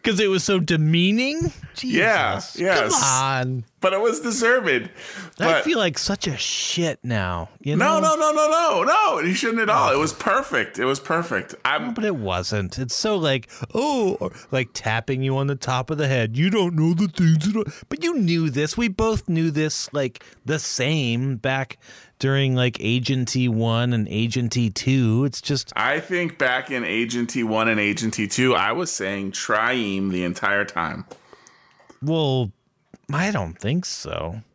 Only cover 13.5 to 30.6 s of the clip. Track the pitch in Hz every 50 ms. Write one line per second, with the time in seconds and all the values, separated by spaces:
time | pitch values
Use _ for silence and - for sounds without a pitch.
13.5 | - - 120 - - 220 262 302 285 254 220 185 - - - 185 - - - _
14.5 | - 131 127 - _ - - 113 110 117 113 - 135 131 131 135 131 135 139 139
15.5 | 139 131 - - 127 127 127 - 156 147 151 135 135 123 113 110 113 131 160 190
16.5 | 196 220 185 175 175 156 156 165 175 165 208 180 - - 180 160 160 156 151 202
17.5 | 208 220 208 - - - - _ 277 302 330 339 349 277 202 165 170 165 160 156
18.5 | 123 139 151 151 - - 240 226 185 - 220 226 220 - - - 170 160 165 165
19.5 | 143 151 156 147 - - - - - 147 139 127 - - - - - _ _ 123
20.5 | 156 151 - - - - 120 139 160 156 135 120 117 120 131 139 131 110 - 131
21.5 | 135 135 135 - - _ _ - - - - - _ _ - 135 135 139 139 135
22.5 | 127 127 123 123 117 - - 110 120 127 123 139 139 131 123 - - 127 127 123
23.5 | 113 110 113 113 113 117 120 123 120 113 107 - 92 107 113 117 117 127 120 113
24.5 | - 120 117 110 - - - 127 131 135 123 110 110 117 135 139 - - - -
25.5 | 143 127 - - - - 107 127 147 156 156 - 185 175 175 165 135 - 143 127
26.5 | 127 127 131 - 135 123 117 80 98 113 120 113 120 120 120 120 - 135 117 110
27.5 | 110 110 113 113 110 104 104 101 101 - 113 110 - - 107 98 - - 127 131
28.5 | 120 85 95 104 117 165 180 160 - - 95 95 101 98 98 95 95 - - -
29.5 | 113 107 113 120 127 127 110 101 98 95 98 98 92 90 90 87 87 - - 98
30.5 | 101 101